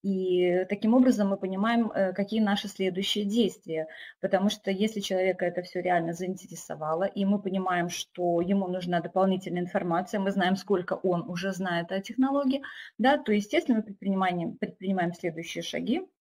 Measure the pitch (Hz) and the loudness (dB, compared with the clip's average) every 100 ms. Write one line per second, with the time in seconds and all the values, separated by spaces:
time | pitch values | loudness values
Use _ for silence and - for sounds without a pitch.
0 | 196 190 185 180 180 175 185 202 214 247 | 0 0 2 2 4 2 0 0 4 6
1 | 254 208 202 196 185 190 220 233 226 - | 6 6 2 0 -2 0 2 2 0 0
2 | 190 185 196 220 208 202 208 - 190 180 | 0 0 -2 2 2 2 -2 -2 -2 0
3 | 196 214 202 220 196 - - 160 156 - | -2 -2 0 2 2 0 -6 -6 -6 -10
4 | - - 185 190 196 208 - 190 214 214 | -18 -8 0 2 2 0 -4 0 0 -2
5 | 196 185 190 185 175 175 175 180 175 175 | -2 0 0 0 -2 -4 -6 -4 2 2
6 | 165 170 185 185 - 175 - 151 156 160 | 0 -4 -6 -6 -10 -16 -12 -8 -4 0
7 | 190 - 196 202 196 190 185 180 175 - | -2 0 2 2 0 -2 0 0 -2 -4
8 | - - 180 170 185 196 185 180 175 175 | -10 -4 0 2 2 0 0 -4 0 -2
9 | 175 190 190 185 185 175 175 202 180 170 | 0 2 2 2 -2 -4 -2 -2 0 -2
10 | 190 208 196 196 180 190 - 196 180 - | -2 -2 0 2 2 0 2 0 0 -2
11 | 190 175 160 175 190 180 185 170 170 190 | 0 0 -2 -6 -4 -4 -2 -2 -2 -6
12 | 196 240 262 277 269 277 - - - - | -4 0 2 2 0 -2 -4 -16 -18 2
13 | 247 294 - 208 208 302 - 220 - - | 4 4 2 0 2 -2 2 0 0 -6
14 | 190 190 185 175 165 - - - 185 190 | -2 0 0 0 -4 -6 -8 -6 -2 0
15 | 170 175 175 160 170 165 165 - - 302 | 0 -2 -6 -6 -8 -8 -6 -4 0 -2
16 | 381 _ | -2 _